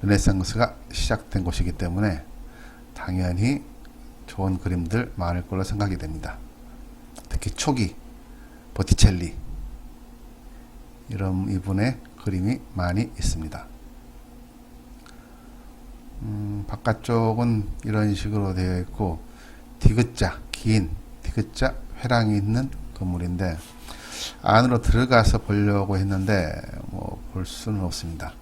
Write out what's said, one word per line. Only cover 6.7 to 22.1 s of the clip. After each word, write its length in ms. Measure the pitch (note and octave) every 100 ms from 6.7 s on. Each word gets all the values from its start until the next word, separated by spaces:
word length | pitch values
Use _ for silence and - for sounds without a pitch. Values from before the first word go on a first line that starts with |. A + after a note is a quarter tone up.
| - - - - - -
특히 220 | - -
초기 460 | - - C3 F#2+ - - - - - - - -
보티첼리, 600 | - F#2+ - G#2 F#2 E2+ - - - - - - - - - - - - - - - - - -
이런 400 | G#2 G2 F#2 G2+
이분의 500 | F#2+ F#2+ F#2+ A#2 C3 - -
그림이 380 | - F#2 F#2+ C3 -
많이 280 | G2 F2 F2+
있습니다. 640 | A#2+ - - E2 D#2+ - - - - - - - - - - - - - - - - - - - - - - - - - - -
음, 420 | A2 G#2 G#2 G2+ G2+
바깥쪽은 1000 | G#2+ - A2+ - A#2 A2+ A2+ A#2+ A2+ G2+ -
이런 300 | A2 G#2+ G#2+
식으로 400 | G2 G#2 G#2+ G2
되어 260 | F#2 F#2 F2+
있고 420 | F2+ - G2 D#2+ - - - - - -
디귿자, 600 | - G#2+ A#2+ - F#2+ - -
긴 380 | - A2+ A2 F2 D#2+ - -
디귿자 520 | - - G#2 - C3 - - -
회랑이 380 | A#2+